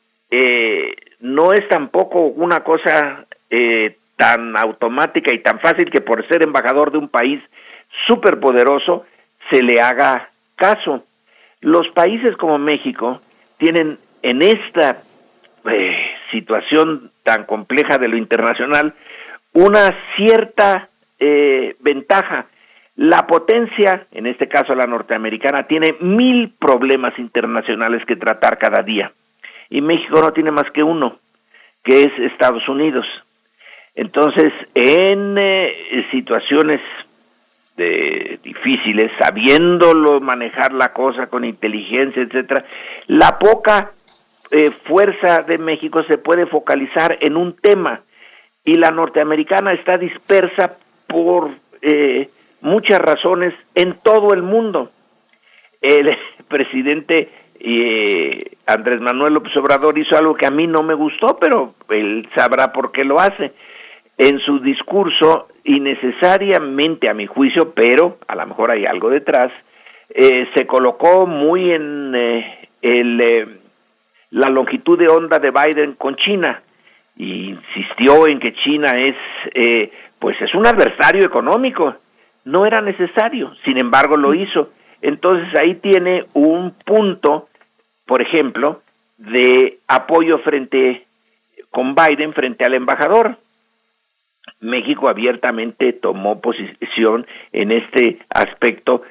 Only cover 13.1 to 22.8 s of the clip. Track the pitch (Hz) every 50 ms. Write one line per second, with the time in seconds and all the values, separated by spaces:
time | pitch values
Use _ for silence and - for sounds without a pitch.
13.1 | 127 - _ _ _ _ _ _ _ - 151 165 165 170 160 156 143 - _ _
14.1 | _ _ - 127 123 135 170 202 226 - - - - 170 151 135 120 - - _
15.1 | _ _ _ _ _ _ _ _ _ _ - 113 113 101 92 92 87 - - -
16.1 | - - - - 117 113 - - 110 101 - - 147 156 160 160 156 135 120 110
17.1 | _ _ - 120 113 107 101 - 107 107 101 - 127 143 139 120 143 131 123 113
18.1 | 113 117 110 - 117 117 117 117 113 - 127 139 147 147 151 151 - _ _ -
19.1 | - - - - - - _ _ - 165 185 202 208 214 202 190 175 - - -
20.1 | - 185 202 226 226 226 220 220 - - 202 196 190 185 - - _ _ _ _
21.1 | _ - 135 147 147 143 147 143 135 131 120 98 - _ - 147 139 135 131 -
22.1 | 196 196 185 - 170 131 - _ _ _ _ _ _ _